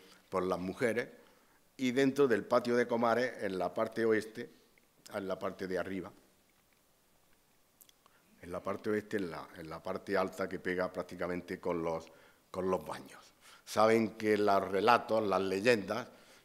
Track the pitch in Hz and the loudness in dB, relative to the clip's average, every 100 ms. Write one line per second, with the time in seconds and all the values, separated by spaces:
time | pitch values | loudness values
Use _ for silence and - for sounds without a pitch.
0 | - - _ 92 90 90 90 92 123 110 | -20 -20 _ -2 0 -2 -4 -2 -2 -2
1 | 131 - - _ _ _ _ - 127 123 | -6 -12 -20 _ _ _ _ -4 -2 4
2 | 135 131 139 104 98 120 120 120 117 117 | 2 4 4 4 4 2 4 0 2 2
3 | 117 113 123 - 107 92 90 101 110 - | 2 2 0 -4 -6 -2 -2 -2 -4 0
4 | 113 110 104 - 120 - _ _ _ _ | 2 2 0 -12 -14 -16 _ _ _ _
5 | - 107 95 92 101 90 95 90 90 95 | -10 -8 -6 -4 -6 -6 -4 -4 -4 -6
6 | 87 - _ _ _ _ _ _ _ _ | -10 -14 _ _ _ _ _ _ _ _
7 | _ _ _ _ _ _ _ _ - _ | _ _ _ _ _ _ _ _ -20 _
8 | _ _ _ _ 87 87 92 101 110 107 | _ _ _ _ -12 -8 -6 -4 0 -2
9 | 104 107 90 78 - - 80 80 95 95 | 0 -4 -4 -8 -12 -14 -12 -10 -8 -8
10 | - 95 95 - 95 90 95 90 90 - | -2 0 0 -2 -6 -4 -4 -2 -2 -4
11 | 85 90 87 90 85 92 92 87 82 82 | -8 -6 -6 -6 -6 -8 -4 -4 -2 -4
12 | - - - _ _ 95 92 92 76 - | -8 -20 -20 _ _ -6 -2 -2 -4 -12
13 | - - - _ - - - 107 110 113 | -14 -20 -20 _ -20 -20 -8 2 6 6
14 | 110 - 107 104 104 98 95 95 107 117 | 2 -2 0 2 4 4 2 2 6 6
15 | - 110 107 95 95 98 107 120 95 107 | 4 0 2 0 2 0 4 2 2 -6
16 | 120 - - - | -8 -16 -20 -20